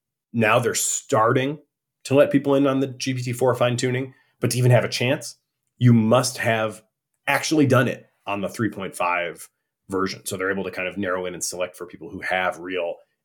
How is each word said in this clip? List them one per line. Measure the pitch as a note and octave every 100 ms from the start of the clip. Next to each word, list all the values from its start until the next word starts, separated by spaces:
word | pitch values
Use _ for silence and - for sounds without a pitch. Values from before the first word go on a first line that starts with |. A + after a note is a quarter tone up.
| _ _ _
now | A#2 G#2+ A#2+
they're | A#2 F2+
starting | - - - B2+ A2 B2+ C3+ D3+ _ _ _ _ -
to | C3+
let | C#3+
people | C#3+ C3+ C#3
in | C#3
on | C3+
the | C3+
G | B2 -
P | B2+
T | B2
four | A#2+ C3 A#2
fine | B2 A#2+
tuning, | B2+ B2+ C3+ - _ _
but | A#2+
to | B2
even | B2
have | A#2+
a | G2+
chance, | - B2 D#3 - - _ _ _ -
you | B2
must | A#2 A2 B2 B2+ -
have | A#2 A2+ A2 G2 _ _ _ _ -
actually | C3+ - D#3 C3
done | B2+ A#2+
it | - - _ -
on | G2+
the | F#2+
three | - G#2+
point | G2 F#2 -
five | F2 F2 E2+ E2 - _ _ _ -
version. | G2 F#2+ - -
So | G2
they're | F#2+
able | G2
to | F2+
kind | F2+ F#2
of | F2+
narrow | F#2+ F#2 F#2
in |
and | F2
select | - F2 F2+ -
for | F2
people | - E2
who | F#2
have | - F#2 F#2 E2
real | F2+ F2+ E2+ - _ _